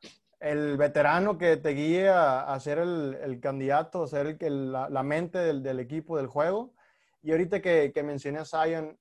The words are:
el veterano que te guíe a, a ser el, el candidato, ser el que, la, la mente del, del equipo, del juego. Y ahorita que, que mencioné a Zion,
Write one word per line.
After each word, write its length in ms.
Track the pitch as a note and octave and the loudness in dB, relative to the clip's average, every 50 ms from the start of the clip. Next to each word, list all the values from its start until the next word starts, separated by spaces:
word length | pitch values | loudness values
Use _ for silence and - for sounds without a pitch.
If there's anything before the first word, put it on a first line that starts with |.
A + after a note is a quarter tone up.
| - - - _ _ _ _ _ | -20 -20 -20 _ _ _ _ _
el 360 | - D3+ D3+ D3 D3+ D3 C#3+ | -6 -4 -2 -2 -2 -2 0
veterano 600 | C#3 D3 C#3+ F#3+ D3+ C#3+ C#3+ D#3 F3 F#3+ G#3 G3+ | 2 2 2 4 4 4 4 4 4 2 0 0
que 200 | D#3+ F3 E3+ D#3+ | 2 4 4 4
te 140 | C#3+ D3 D#3 | 4 2 -2
guíe 380 | C#3+ C#3 D3 D#3 E3 F3+ F#3+ G3 | -2 0 0 0 2 4 4 6
a, 340 | F#3+ F3+ E3 C#3+ C3 B2+ C#3 C#3+ C#3 | 6 6 6 4 4 2 0 -2 -4
a 80 | C3+ | -4
ser 180 | B2 D3 D3 D#3 | -4 -4 -2 -2
el, 400 | E3+ F3 F3 E3 D3 C#3 C3 C3+ - | -2 -2 -2 -4 -4 -4 -6 -6 -6
el 180 | C#3 C3 B2 | -8 -8 -4
candidato, 640 | - C#3+ C3+ C#3 C3+ C3+ C#3 D3+ D#3+ D#3+ - F3+ E3 | -4 -4 -4 -2 -2 0 2 0 0 0 -4 -4 -4
ser 200 | C3+ D3+ C#3+ C#3+ | -2 -2 -4 -4
el 120 | D3+ D#3 D#3 | -4 -4 -6
que, 120 | E3+ D#3+ | -4 -4
la, 380 | C#3+ C#3 C3+ C3 C3 C3 C3 C#3 | -2 -2 -4 -4 -4 -6 -6 -4
la 140 | C#3 C3 C3 | -4 -4 -2
mente 360 | C#3+ D3 D#3+ F3 E3+ - F#3 | -2 -2 -2 -4 -4 -4 -2
del, 240 | F3 E3 D3+ C3+ C3 | 0 0 0 -2 -4
del 180 | C3+ C3 B2+ | -4 -6 -6
equipo, 360 | B2+ A#2 D3 D#3+ D#3 - E3 | -6 -6 -8 -10 -8 -4 -4
del 120 | D3+ C3+ B2 | -4 -4 -4
juego. 460 | - D3 D3+ E3+ F#3+ G#3+ A#3+ C4 _ _ _ _ _ _ _ _ _ _ _ | -2 0 0 0 0 -2 -4 -8 _ _ _ _ _ _ _ _ _ _ _
Y 100 | D3+ D#3+ | 0 0
ahorita 280 | D#3+ F#3 F3 G3+ F#3+ | 0 2 0 -2 -2
que, 300 | - F#3 E3+ D#3+ D3 C#3 C#3+ | 2 4 4 4 4 4 0
que 100 | D3+ D3 | -2 -4
mencioné 340 | D3 D3 C#3 - C#3+ C#3+ D#3 | -4 -6 -6 -6 -6 -6 -6
a 60 | D#3 | -8
Zion, 540 | D3+ - D#3 D#3+ E3 E3 D#3+ D#3 D#3 D#3 _ | -6 -2 0 0 0 0 -2 -6 -8 -12 _